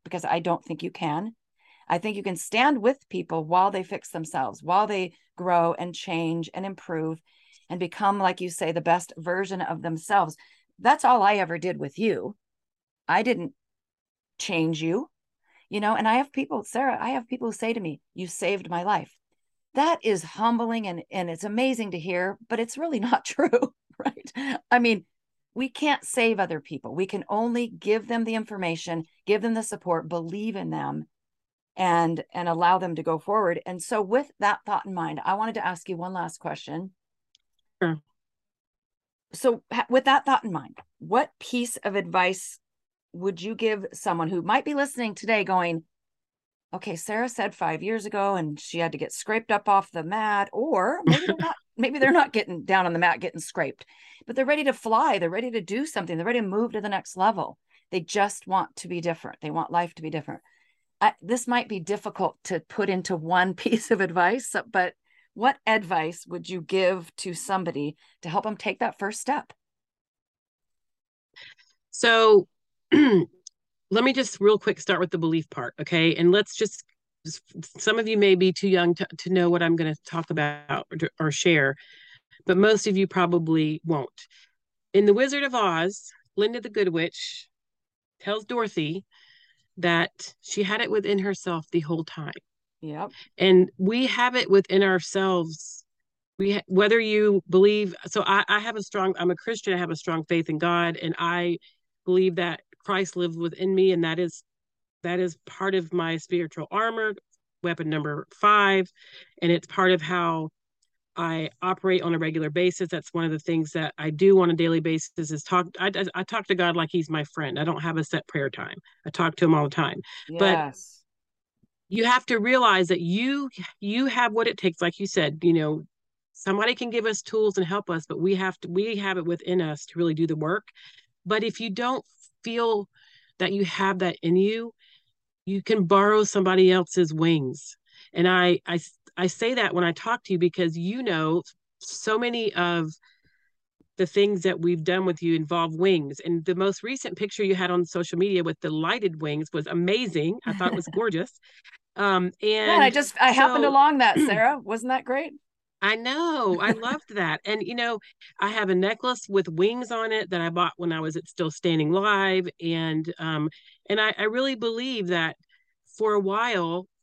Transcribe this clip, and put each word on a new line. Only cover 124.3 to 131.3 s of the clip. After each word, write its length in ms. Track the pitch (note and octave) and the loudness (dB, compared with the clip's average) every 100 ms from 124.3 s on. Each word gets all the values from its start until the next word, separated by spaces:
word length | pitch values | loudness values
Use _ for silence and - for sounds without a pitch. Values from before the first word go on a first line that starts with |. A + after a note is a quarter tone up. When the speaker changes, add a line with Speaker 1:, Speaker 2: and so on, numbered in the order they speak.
Speaker 2:
what 140 | G#3+ A#3 | 2 0
it 120 | G#3 | 0
takes. 220 | F#3+ E3 | -2 0
Like 200 | F3 - | -2 -2
you 80 | G3 | -4
said, 300 | - D3+ D#3 | 0 0 2
you 120 | F3 | 2
know, 280 | E3 D3+ D#3 D#3 _ _ _ _ | 4 2 -4 -8 _ _ _ _
somebody 420 | - F#3+ G3+ A3+ B3 | -10 -4 0 0 0
can 140 | A#3+ | -2
give 160 | A#3 A3 | -2 -2
us 160 | G#3+ | -2
tools 340 | - A3 G#3+ G3 | -2 0 2 2
and 100 | E3+ | 0
help 240 | G3+ G3+ | -2 -4
us, 140 | D#3+ - | -6 -6
but 140 | - | -2
we 160 | F3 F#3+ | 0 2
have 200 | F#3+ - | 0 -6
to, 80 | F3 | -4
we 280 | F3 A3 G#3 | -2 -2 -2
have 220 | G3 F#3 | -4 -2
it 80 | E3 | -2
within 340 | E3+ - F3+ | -4 -2 0
us 260 | D#3+ D3 - | 0 -4 -8
to 120 | E3 | -2
really 160 | E3+ | -2
do 140 | D#3 E3 | 0 -2
the 80 | D#3 | -2
work. 320 | D3+ G3+ - - - - _ _ | -4 -4 -6 -20 -20 -20 _ _
But 180 | F3+ | -4